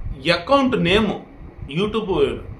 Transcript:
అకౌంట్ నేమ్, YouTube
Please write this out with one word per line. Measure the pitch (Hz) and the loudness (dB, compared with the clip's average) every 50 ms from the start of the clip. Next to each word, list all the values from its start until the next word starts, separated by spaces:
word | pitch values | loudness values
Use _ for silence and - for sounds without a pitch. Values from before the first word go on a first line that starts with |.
| - - - - - 165 170 | -8 -8 -8 -4 0 0 0
అకౌంట్ | 170 - - 277 277 262 - - 175 170 | 0 2 2 4 4 4 2 2 2 2
నేమ్, | 170 190 214 220 175 - - - - - - - - - - - - 139 | 4 4 4 4 2 -2 -4 -8 -14 -18 -18 -18 -18 -16 -16 -12 -6 -2
YouTube | 170 208 214 220 226 185 190 180 147 139 123 110 - - - - | -2 -2 0 0 -2 -2 0 0 2 2 0 0 -4 -10 -12 -12